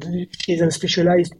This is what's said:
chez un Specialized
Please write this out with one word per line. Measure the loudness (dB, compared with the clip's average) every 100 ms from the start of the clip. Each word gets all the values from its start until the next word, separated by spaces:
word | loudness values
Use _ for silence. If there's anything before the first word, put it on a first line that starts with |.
| -8 -6 -8 -8
chez | -2 2
un | 2
Specialized | 0 -2 2 4 4 2